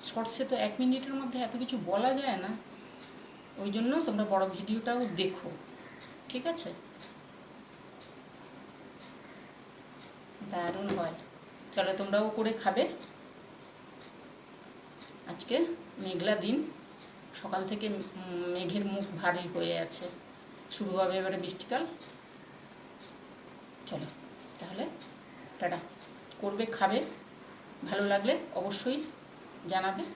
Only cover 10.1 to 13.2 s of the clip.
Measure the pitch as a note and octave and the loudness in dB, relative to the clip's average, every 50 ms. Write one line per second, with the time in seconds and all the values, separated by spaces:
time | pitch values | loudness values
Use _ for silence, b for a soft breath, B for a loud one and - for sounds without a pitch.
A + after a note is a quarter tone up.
10.1 | - - - - - - - - G3 F3+ F3 F3 E3+ F#3+ G3+ G3+ G3 F#3+ E3+ D#3+ | -14 -16 -16 -16 -12 -10 -6 -2 0 0 2 2 0 0 2 2 2 2 2 0
11.1 | E3 - - - - - - - - - - - - - F#3 F#3 F#3+ F#3+ G3+ G3 | 0 -4 -10 -14 -14 -16 -16 -16 -16 -16 -14 -4 2 4 4 4 4 2 2 6
12.1 | G3 G#3 G#3+ A3 G#3 - A3 G#3+ A3+ - - G3 F#3+ A3 D#4 F4+ - - - - | 6 6 6 6 4 4 4 4 4 6 4 4 8 8 6 4 4 -4 -8 -12
13.1 | - - | -12 -14